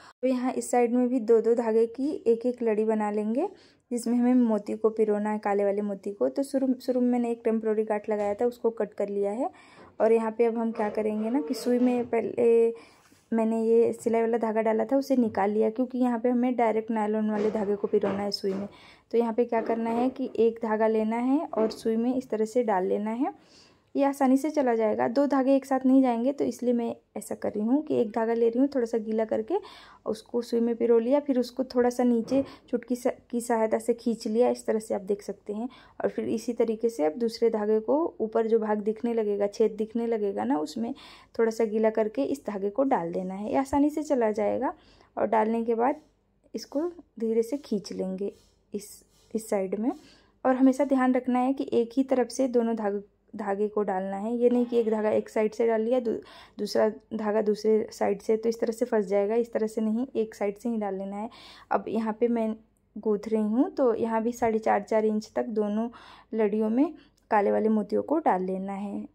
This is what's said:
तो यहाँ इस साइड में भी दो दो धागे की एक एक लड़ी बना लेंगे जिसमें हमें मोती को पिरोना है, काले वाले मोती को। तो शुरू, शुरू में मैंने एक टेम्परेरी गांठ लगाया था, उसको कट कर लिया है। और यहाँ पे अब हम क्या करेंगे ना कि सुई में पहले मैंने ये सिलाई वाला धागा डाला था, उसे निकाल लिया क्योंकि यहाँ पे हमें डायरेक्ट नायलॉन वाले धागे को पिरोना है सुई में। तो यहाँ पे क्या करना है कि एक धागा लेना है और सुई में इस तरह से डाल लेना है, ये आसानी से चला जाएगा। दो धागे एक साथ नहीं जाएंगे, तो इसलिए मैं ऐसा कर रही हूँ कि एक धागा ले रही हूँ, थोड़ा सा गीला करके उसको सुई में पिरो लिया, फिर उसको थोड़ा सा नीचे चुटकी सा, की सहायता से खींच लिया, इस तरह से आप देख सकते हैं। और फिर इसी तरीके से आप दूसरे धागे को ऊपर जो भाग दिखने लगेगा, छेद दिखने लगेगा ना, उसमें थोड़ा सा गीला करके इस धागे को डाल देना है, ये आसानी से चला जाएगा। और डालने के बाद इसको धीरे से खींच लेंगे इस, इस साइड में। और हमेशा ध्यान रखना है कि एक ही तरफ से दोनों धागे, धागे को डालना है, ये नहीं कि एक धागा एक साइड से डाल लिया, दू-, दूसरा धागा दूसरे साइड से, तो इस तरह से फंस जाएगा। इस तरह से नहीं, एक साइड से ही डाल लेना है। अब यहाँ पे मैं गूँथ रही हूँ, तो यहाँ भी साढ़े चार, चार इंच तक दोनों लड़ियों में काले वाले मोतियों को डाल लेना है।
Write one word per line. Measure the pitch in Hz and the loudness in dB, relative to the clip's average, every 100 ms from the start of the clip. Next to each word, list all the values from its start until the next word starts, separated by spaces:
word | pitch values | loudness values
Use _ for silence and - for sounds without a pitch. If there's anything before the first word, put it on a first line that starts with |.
| - _ | -20 _
तो | 254 | -2
यहाँ | 254 247 | 0 -2
इस | 240 233 | -4 0
साइड | 247 240 | 2 2
में | 247 247 | 2 0
भी | 254 | 0
दो | 214 233 | 4 4
दो | 220 233 | 4 2
धागे | 233 220 226 | 2 2 2
की | 226 277 - - | 0 -4 -2 0
एक | 233 247 | 2 0
एक | 240 | -2
लड़ी | 226 214 220 | 0 0 2
बना | 220 208 | 0 0
लेंगे | 208 214 233 381 - - _ _ | -2 -2 -2 -2 -6 -20 _ _
जिसमें | 240 226 240 | -6 0 2
हमें | 240 254 | 4 4
मोती | 233 214 208 214 | 4 0 -2 0
को | 226 | 0
पिरोना | 220 220 208 208 | 2 2 2 -2
है, | 214 | -2
काले | 214 202 202 | 0 0 0
वाले | 202 | 0
मोती | 208 196 208 | -4 -6 -8
को। | 202 262 | -4 -2
तो | 262 | -2
शुरू, | 277 269 262 247 | -2 0 0 0
शुरू | - 254 | -2 0
में | 247 | 2
मैंने | 247 240 | 0 -2
एक | 233 | -2
टेम्परेरी | 226 220 220 214 | -2 0 0 0
गांठ | 220 208 208 | 0 -2 -2
लगाया | 208 202 | -2 -2
था, | 202 240 | 0 -2
उसको | 240 233 | 0 -2
कट | 226 208 | -2 -4
कर | - 202 | -4 -4
लिया | 202 202 | -2 -2
है। | 214 339 - - - - - | -2 -6 -8 -20 -20 -18 0
और | 214 | 2
यहाँ | 226 226 | 4 2
पे | 220 233 | 0 0
अब | 226 | 0
हम | 226 | -2
क्या | 226 208 | -2 -4
करेंगे | 208 214 214 220 | -2 -2 -2 -2
ना | 262 | -2
कि | 453 | -2
सुई | - 247 247 | -4 0 2
में | 247 247 240 | 2 0 -2
पहले | 233 - - 233 233 233 226 - _ _ _ _ | -2 -2 2 4 6 4 0 -12 _ _ _ _
मैंने | 226 220 226 | 0 2 2
ये | 226 226 233 | 4 4 4
सिलाई | 226 240 226 | 2 0 2
वाला | 226 226 | 2 0
धागा | 226 214 | 0 0
डाला | 220 220 220 | 2 0 2
था, | 277 | 0
उसे | 269 254 | 2 2
निकाल | 220 208 196 | 2 2 0
लिया | 214 220 | 2 0
क्योंकि | 220 247 247 | 0 -4 0
यहाँ | 247 240 | 0 2
पे | 240 | 0
हमें | 247 247 247 | 2 0 2
डायरेक्ट | 226 214 220 | 2 0 -2
नायलॉन | 226 208 214 214 | -2 0 0 0
वाले | 214 214 | 0 0
धागे | 214 202 202 | 0 -2 -2
को | 208 | 0
पिरोना | 208 202 196 | 0 0 -2
है | 202 | -4
सुई | - 196 | -4 -4
में। | 190 202 - - - _ | -4 -6 -12 -20 -20 _
तो | 226 | 0
यहाँ | 233 | 2
पे | 226 240 | 0 0
क्या | 226 | 0
करना | 220 226 226 | 0 -2 -2
है | 233 254 | 0 0
कि | 262 262 - | -2 -4 2
एक | 226 226 | 2 2
धागा | 226 214 220 | -2 0 2
लेना | 220 220 226 | 2 0 0
है | 247 277 330 | 2 0 0
और | - 220 | -2 -2
सुई | - 233 226 | -2 -2 0
में | 233 254 | 0 -2
इस | - | -4
तरह | 214 220 | -2 0
से | 247 | 0
डाल | 220 190 190 | 2 0 0
लेना | 202 208 | 0 -2
है, | 233 320 403 _ - - _ _ 269 | -2 -4 -6 _ -20 -20 _ _ 0
ये | |
आसानी | 277 277 269 269 | 0 2 4 4
से | 302 | 2
चला | 302 262 226 | 0 2 2
जाएगा। | 220 214 254 | 2 2 0
दो | 240 285 | 2 2
धागे | 269 262 269 | 2 4 2
एक | 269 | 2
साथ | 262 262 | 0 4
नहीं | 262 | 6
जाएंगे, | 262 226 247 | 6 2 0
तो | 285 - | 0 -4
इसलिए | 233 240 | -2 0
मैं | 240 233 - _ 214 | 0 -2 -6 _ -14
ऐसा | - 214 | -10 -6
कर | 202 | -4
रही | 208 | -2
हूँ | 214 277 | 2 2
कि | 302 254 | 2 0
एक | 220 | 0
धागा | 233 226 | 0 0
ले | 233 233 | 2 2
रही | 233 | 4
हूँ, | 277 | 2
थोड़ा | 277 226 | 2 -2
सा | 233 | -2
गीला | 220 220 220 | -2 -2 0
करके | 220 220 381 - - - - - | -2 0 -2 -4 -14 -20 -12 -8
उसको | 214 - 240 | -8 -4 -6
सुई | 233 233 | -2 0
में | 233 233 | 0 0
पिरो | 233 233 | 4 4
लिया, | 226 285 | 4 2
फिर | 285 254 | 2 0
उसको | 240 - 262 | 0 -4 -2
थोड़ा | 254 247 | 0 2
सा | 247 | 2
नीचे | 247 233 226 262 269 - - | 2 2 2 -2 -2 -8 -6
चुटकी | 240 - 247 | -6 -4 -4
सा, | 247 - _ | -2 -4 _
की | 240 | -6
सहायता | 233 226 220 226 | -2 0 2 0
से | 220 233 | 0 -2
खींच | - 220 226 | -2 -4 -2
लिया, | 220 247 | 2 2
इस | 240 - | 2 -2
तरह | 214 | -4
से | 214 208 | -2 -6
आप | |
देख | 190 202 | -4 -4
सकते | - 202 - | -6 -12 -10
हैं। | 208 247 - - - | -8 -10 -12 -18 -6
और | 202 | -6
फिर | 202 220 | -4 -4
इसी | 226 226 | -4 -4
तरीके | 233 226 220 233 | -2 -2 0 -2
से | 226 302 | 0 -2
आप | 302 | 0
दूसरे | 233 220 233 | -4 0 0
धागे | 220 208 220 | 0 0 0
को | 220 277 339 - | 2 0 0 -4
ऊपर | 220 226 220 | -2 0 2
जो | 226 | 2
भाग | 214 214 | 2 -2
दिखने | 208 214 240 | -2 -2 -2
लगेगा, | 226 208 202 202 | -2 -2 0 -2
छेद | - 214 208 | 2 0 0
दिखने | 220 233 233 | -4 -4 -2
लगेगा | 226 208 202 | -2 -2 -2
ना, | 220 294 | -2 -2
उसमें | 302 - 226 277 - - - - | -4 -6 -8 -8 -16 -20 -10 -2
थोड़ा | 226 | 0
सा | 226 226 | 0 -2
गीला | 214 220 | 2 2
करके | 220 214 214 277 | 2 0 -2 -2
इस | 277 - | -4 -6
धागे | 202 196 | -6 -4
को | 202 269 | 0 0
डाल | 233 170 | 0 -2
देना | 180 185 | -4 -6
है, | 190 214 | -6 -2
ये | 269 | -2
आसानी | 269 285 294 | 0 2 2
से | 302 | 0
चला | 302 269 220 | -2 0 2
जाएगा। | 214 202 208 269 370 _ _ _ - | 0 0 0 -4 -6 _ _ _ -4
और | 214 | 0
डालने | 220 220 226 | 2 2 0
के | 233 226 | -2 0
बाद | 247 294 - _ _ _ _ | 0 -2 -8 _ _ _ _
इसको | 226 - 277 349 339 - - | -12 -6 -4 -4 -8 -16 -6
धीरे | 226 226 | -2 0
से | 226 285 | 0 -4
खींच | - 208 - | -4 -6 -4
लेंगे | 190 185 185 196 - _ _ _ | -6 -6 -6 -8 -10 _ _ _
इस, | 208 - - _ _ _ | -12 -12 -18 _ _ _
इस | 220 220 | -8 -2
साइड | 208 190 196 | -4 -2 -2
में। | 226 - - _ _ _ 262 | -2 -4 -10 _ _ _ 0
और | 254 | 4
हमेशा | 262 254 285 | 4 4 2
ध्यान | 269 254 | 2 2
रखना | 254 247 247 | 2 0 0
है | 254 | 0
कि | 269 285 | -2 0
एक | 233 233 | 0 0
ही | - 262 | 0 0
तरफ | 254 233 | 2 0
से | - 262 | 0 0
दोनों | 240 226 226 | 2 0 0
धागे, | 208 202 202 _ _ | -2 -4 -8 _ _
धागे | 214 202 196 208 | -8 -4 -2 -2
को | 208 | -2
डालना | 202 185 196 196 | -2 -2 -4 -6
है, | 214 240 | -4 2
ये | 240 | 4
नहीं | 240 240 | 4 2
कि | 240 | 2
एक | 220 | 2
धागा | 214 214 | 0 2
एक | 220 214 | 0 0
साइड | 233 214 | 0 0
से | - 226 | 2 2
डाल | 226 | 2
लिया, | 220 254 | 2 0
दू-, | 233 220 - - - - | 0 -4 -8 -20 -20 -10
दूसरा | 202 226 220 214 - 214 | -4 0 0 0 -8 -6
धागा | 214 208 | -2 0
दूसरे | 208 202 220 214 214 | 0 0 2 2 0
साइड | - 208 202 | -2 -2 -2
से, | - 220 | 0 0
तो | 226 | 0
इस | 226 | -2
तरह | 233 | -4
से | 220 247 | -2 -2
फंस | 226 190 | 0 0
जाएगा। | 202 202 226 | 0 2 0
इस | 226 | -2
तरह | 220 214 | -2 -4
से | 220 | -2
नहीं, | 220 220 262 - | -2 -2 -2 -4
एक | 220 - | -4 -4
साइड | 202 202 | -6 -4
से | 240 | -6
ही | 226 | -4
डाल | 208 190 | -4 -6
लेना | 196 202 | -8 -8
है। | 220 - - - - | -10 -14 -20 -20 -4
अब | 214 196 | -2 -2
यहाँ | 220 220 220 | -4 -4 -2
पे | 240 | 0
मैं | 233 220 220 _ _ _ 214 | 0 -2 -6 _ _ _ -8
गूँथ | 214 208 208 | -4 -2 -2
रही | 220 | -2
हूँ, | 214 226 359 | 0 0 0
तो | 349 262 220 | 0 0 0
यहाँ | 226 226 | -2 -2
भी | 220 | -2
साढ़े | 240 233 220 | -2 -2 0
चार, | 220 208 | 0 0
चार | 196 220 214 | 0 0 2
इंच | 214 214 - | -2 -4 -6
तक | 247 | -4
दोनों | 214 208 214 233 - - - _ | -4 -2 -2 -4 -10 -20 -20 _
लड़ियों | 220 214 214 220 | -2 0 0 0
में | 233 320 - - _ _ | 2 0 -2 -20 _ _
काले | 214 202 | 2 4
वाले | 208 214 | 2 2
मोतियों | 220 202 214 | 0 0 -2
को | 208 311 | 0 0
डाल | 302 185 | 2 0
लेना | 185 185 190 | -2 -6 -6
है। | 196 202 208 214 | -8 -8 -10 -12